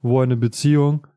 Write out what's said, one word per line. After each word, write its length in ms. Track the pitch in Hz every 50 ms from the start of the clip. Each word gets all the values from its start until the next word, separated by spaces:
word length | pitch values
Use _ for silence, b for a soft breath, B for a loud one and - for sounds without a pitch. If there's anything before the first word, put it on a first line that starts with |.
wo 180 | - 120 123 131
eine 160 | 131 127 127
Beziehung 680 | 117 120 117 - - - 147 147 147 143 147 151 147 - - _